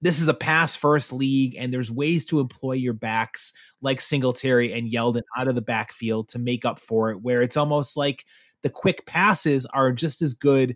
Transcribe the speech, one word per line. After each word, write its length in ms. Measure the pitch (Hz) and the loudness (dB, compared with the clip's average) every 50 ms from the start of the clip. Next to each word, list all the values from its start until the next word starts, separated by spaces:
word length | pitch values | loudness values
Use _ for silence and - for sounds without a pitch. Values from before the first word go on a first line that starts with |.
this 180 | 156 180 165 147 | 0 0 2 2
is 100 | 165 151 | 2 2
a 60 | 143 | 0
pass 420 | - - 160 156 160 165 151 - | 0 0 0 2 2 2 2 0
first 360 | - - 147 151 147 - - 131 | 0 2 2 2 2 2 -2 -4
league, 440 | 127 135 135 139 135 135 127 127 - | -2 -2 0 2 2 2 0 -2 -4
and 120 | 127 127 | -6 -4
there's 220 | 127 127 123 110 117 | -4 -4 -4 -6 -4
ways 320 | 127 143 156 175 165 - | -4 -2 0 0 0 0
to 160 | - 165 151 | 0 0 0
employ 320 | 135 123 - - - 131 131 | 0 -2 -4 -8 -6 -4 -4
your 220 | 131 127 123 113 | -2 -2 -2 -4
backs 580 | 110 - 110 110 113 113 - - - - - - - - - _ _ 131 | -4 -4 -4 -2 -2 -2 -4 -4 -6 -6 -6 -8 -10 -16 -20 _ _ -4
like 180 | 135 135 131 | -4 -2 -2
Singletary 720 | - - 151 139 131 127 120 - - 131 127 120 120 117 95 | -2 -2 0 0 0 0 0 0 0 2 4 4 2 2 -2
and 180 | 120 117 113 | -4 -4 -4
Yeldon 340 | 113 117 117 123 117 117 110 - 117 | -2 0 0 0 0 -2 -4 -6 -6
out 100 | 123 131 | -4 -2
of 100 | 135 127 | -2 -2
the 40 | 120 | -2
backfield 720 | 110 - 117 110 107 - - - 120 110 110 110 107 - | -2 -4 -4 -4 -4 -6 -10 -6 -4 -4 -2 -4 -4 -6
to 80 | - 123 | -8 -6
make 260 | 120 123 123 117 - | -4 -4 -4 -2 -2
up 140 | 120 113 - | -4 -6 -6
for 320 | - - 113 113 113 113 | -6 -2 0 0 0 0
it, 100 | 110 95 | -2 -4
where 220 | 110 123 123 120 123 | -4 -2 0 2 2
it's 160 | 123 - 151 | 2 2 0
almost 400 | 147 147 147 147 143 - - 147 | 0 2 0 0 0 -2 -2 -2
like 260 | 143 143 139 - - _ _ _ _ _ _ _ - | -2 -2 -4 -6 -10 _ _ _ _ _ _ _ -6
the 80 | 143 | -6
quick 340 | - - - 190 170 - - | -4 -2 0 0 0 -2 -4
passes 640 | - - 165 185 214 202 - - 160 143 135 127 | -4 0 4 4 4 4 4 2 2 2 0 0
are 260 | - - 135 135 131 123 | -2 0 2 2 2 2
just 300 | 117 165 160 - - 170 | 0 -2 -2 -2 -2 -2
as 100 | 147 120 | -2 -2
good 420 | - - 143 139 135 131 127 120 | 0 2 4 4 6 4 2 0